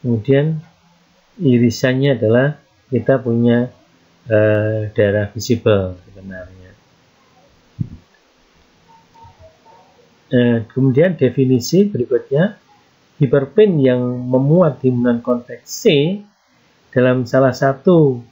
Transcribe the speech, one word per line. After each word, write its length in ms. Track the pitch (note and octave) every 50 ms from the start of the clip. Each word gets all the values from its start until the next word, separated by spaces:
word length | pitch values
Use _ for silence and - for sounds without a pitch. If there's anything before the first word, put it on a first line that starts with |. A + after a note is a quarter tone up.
Kemudian 600 | - B2+ A#2 A2+ G#2 - C3+ C#3 D3 D#3 D#3+ D#3 - _ _ _ _ _ _ _ _ _ _ _ _ _ _ - F#3
irisannya 720 | C#3 B2 A#2+ A#2+ A#2+ A#2 - - C3 B2+ C3 C3+ C#3+ C3+
adalah 420 | A#2 A#2 G#2+ A2+ A#2+ C3 C#3+ D3+ - _ _ _ _ _ _
kita 300 | C3 A#2 A#2+ - D#3+ E3+
punya, 520 | A#2+ B2 A#2 A#2 A#2 A#2+ A#2+ A#2+ B2 B2 - _ _ _ _ _ _ _ _ _ _ -
eh, 600 | A2 G#2+ G#2+ G#2+ G#2+ G#2+ G#2+ G#2+ A2 G#2+ G#2+ G#2 -
daerah 320 | - G#2+ G#2 G2+ G#2 G#2 G2+ -
visible 640 | A2+ - - B2+ A#2 - A#2 G#2+ G2 F#2+ F#2 F2+ F2+ _
sebenarnya. 640 | - - G2 F#2+ F#2+ F#2+ F#2 F2+ F#2 F#2 F#2 F2+ F#2 F#2 _ _ _ _ _ _ _ _ _ _ _ _ _ _ _ _ _ _ _ _ - - - - - _ _ _ _ _ _ _ _ _ _ _ _ _ _ _ _ _ A#5 A5+ A5+ A#5 _ _ A5+ A#5 - _ _ D#5+ E5 F5 _ _ _ - _ _ _ _ _ _ _ _ _ _ _ -
Eh, 260 | B2 B2 A#2+ A#2+ A#2 G#2+ -
kemudian 480 | - B2+ C3 C3+ B2 C3+ E3 F#3+ F3 -
definisi 680 | C#3 B2 B2+ - C3+ B2+ C3 B2 - - - F#3 G#3
berikutnya, 720 | G3+ - B2 A#2+ - B2 A#2 - - C3+ C#3+ F3 A3 A3 _ _ _ _ _ _ _ _ _ _ _ _ _
hiperplane 560 | D3 B2 C#3+ C#3+ C3+ C3 - - G#3+ G#3 F3 D3+ C3+
yang 180 | C3 B2 B2 B2 B2 B2+ B2 B2
memuat 560 | B2 B2+ B2+ C#3 C#3 D#3 F3+ F#3 D#3 C3 - -
himpunan 400 | C3 B2 A#2+ A#2+ B2 A#2+ A#2 -
konveks 460 | - B2 A#2+ - - B2 - _ -
C 180 | - - - A#3 E3 C#3 C#3+ D#3+ G3 G#3 G3+ _ _ _ _ _ _ _ _ _ _ _ _ _
dalam 380 | - B2+ B2 B2+ B2+ B2+ B2+ A#2
salah 260 | - C3 C3+ C3 A#2+
satu 680 | - C#3+ C3+ C3+ C3+ - F#3+ F3+ E3 D#3 C#3 B2+ A#2+ A#2 -